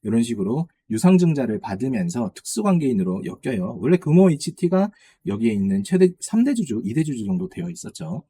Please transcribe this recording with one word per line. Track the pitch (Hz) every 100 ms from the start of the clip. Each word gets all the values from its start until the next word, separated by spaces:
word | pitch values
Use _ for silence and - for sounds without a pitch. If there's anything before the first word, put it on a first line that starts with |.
이런 | 107 113
식으로 | 117 110 95 135 170 _ _
유상증자를 | 110 180 185 175 147 120 104
받으면서 | - 98 131 120 90 147 117
특수관계인으로 | - - - 208 175 143 110 90 95
엮여요. | 95 - 139 117 92 -
원래 | 127 175
금호 | 151 160 190
에이치티가 | 151 - - 175 185 208 _ _ _ -
여기에 | 202 226
있는 | 208 196 196
최대 | 196 185 185 180
삼 | - 220
대 | 254
주주, | 247 160 110
이 | 110
대 | 127
주주 | 151 127
정도 | 101 92 92
되어 | - 87
있었죠. | 85 107 - 80 104 -